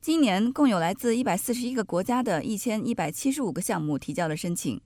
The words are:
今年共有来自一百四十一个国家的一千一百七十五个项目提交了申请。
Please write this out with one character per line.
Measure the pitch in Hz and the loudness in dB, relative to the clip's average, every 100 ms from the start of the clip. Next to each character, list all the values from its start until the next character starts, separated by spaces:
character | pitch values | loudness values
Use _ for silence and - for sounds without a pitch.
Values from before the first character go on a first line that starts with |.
今 | - 330 | 2 4
年 | 262 185 226 | 4 4 2
共 | 262 285 | 4 4
有 | 196 | 4
来 | 165 | 2
自 | 196 240 233 | 0 0 2
一 | |
百 | 254 180 | 2 0
四 | - | 0
十 | 240 | -2
一 | 247 | -2
个 | 254 | -2
国 | 208 170 | 0 -2
家 | 196 247 | 0 0
的 | 240 170 | 2 0
一 | - 208 | 0 -4
千 | - 220 220 | -2 -2 -2
一 | |
百 | 233 160 | -2 -2
七 | - 269 | -2 -2
十 | 277 | 0
五 | 240 | -2
个 | 143 | -4
项 | 185 180 | -4 -2
目 | 151 143 | 0 -2
提 | - | -4
交 | 151 170 | -2 -2
了 | 156 | -2
申 | 175 | -4
请。 | 175 - 113 | -4 -4 -6